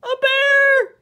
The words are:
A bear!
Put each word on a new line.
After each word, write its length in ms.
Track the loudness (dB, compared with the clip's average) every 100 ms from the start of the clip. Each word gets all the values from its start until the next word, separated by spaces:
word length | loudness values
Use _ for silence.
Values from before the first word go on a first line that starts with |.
A 60 | -8 -4
bear! 720 | -2 0 0 2 2 0 -2 -8